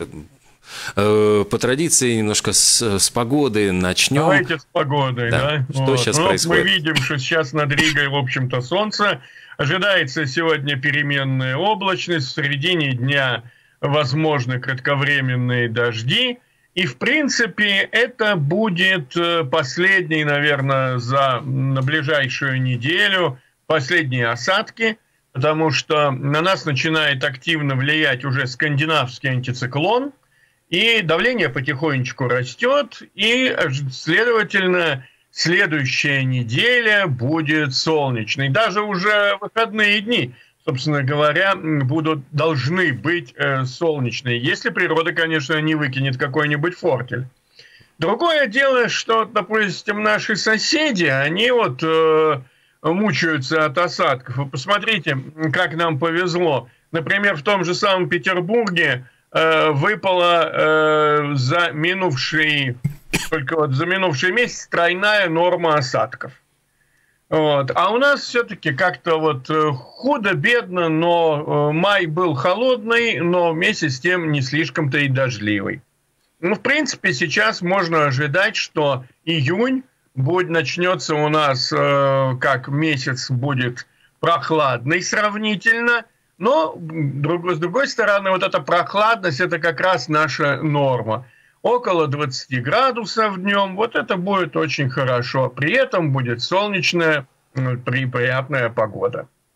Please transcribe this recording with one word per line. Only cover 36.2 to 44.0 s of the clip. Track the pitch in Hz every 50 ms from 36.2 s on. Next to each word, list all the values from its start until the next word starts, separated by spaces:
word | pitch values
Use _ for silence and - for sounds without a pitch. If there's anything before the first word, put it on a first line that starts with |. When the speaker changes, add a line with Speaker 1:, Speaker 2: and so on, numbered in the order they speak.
| 131
Speaker 2:
неделя | 131 127 127 120 110 117 156 208 233 247 247 233 220 214 208 196 175
будет | 131 - 117 131 156 165 160 143 156 156 151 143 131
солнечной. | - - 165 156 151 143 135 123 113 110 107 - - 135 135
Даже | 135 - 226 214 180 208 208
уже | 214 202 180 180 214 214 208 202 202 202 196
выходные | - 202 - - 226 214 196 220 214 208 202 208
дни, | 202 214 247 214 147 131 127 - - _ _ _ _
собственно | - 143 127 - 156 151 143 139
говоря, | 127 147 147 151 151 147 170 190 196 196
м, | 185 175 156 156 143 135 123
будут, | 147 160 156 156 156 147 135 -
должны | - 143 147 160 160 135 117 135 170 185 180 160 131
быть, | 104 98 151 175 175 165 - -
э, | - 143 143 139 135 131
солнечные, | 127 - - 175 165 151 147